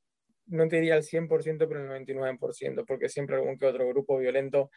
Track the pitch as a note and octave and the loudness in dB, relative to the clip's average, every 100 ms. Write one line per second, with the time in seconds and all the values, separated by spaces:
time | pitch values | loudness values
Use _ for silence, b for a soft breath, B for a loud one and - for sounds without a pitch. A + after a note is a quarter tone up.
0 | _ _ _ _ - E3 D#3+ E3 E3 D#3 | _ _ _ _ -4 0 2 4 4 4
1 | D3+ D#3+ D#3+ D#3+ D#3+ D#3 D#3 D3 C3+ C3+ | 2 -2 2 0 0 0 -2 -2 -8 -8
2 | C3 C3+ C3 B2 B2+ B2 C3+ C3 B2 C3+ | -6 -4 -4 -4 -8 -6 -6 -4 -4 -4
3 | C3+ - C#3 C3+ C3+ C3+ C3+ B2+ B2+ C3 | -4 -4 -2 -2 -2 0 0 2 0 0
4 | C#3 C3+ B2+ C3 C#3 C#3 C3+ | 0 0 2 0 2 0 0